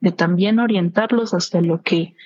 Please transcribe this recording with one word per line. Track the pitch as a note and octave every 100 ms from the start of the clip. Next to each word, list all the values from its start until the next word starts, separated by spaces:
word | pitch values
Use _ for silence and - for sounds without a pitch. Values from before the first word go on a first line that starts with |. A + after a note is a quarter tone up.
de | F3+
también | F3 E3+ F3 G3+ A3
orientarlos | A#3 G3 F3 F#3+ A3 A#3 A3
hacia | F3 - F3
lo | E3+ E3
que, | - E3+ E3 -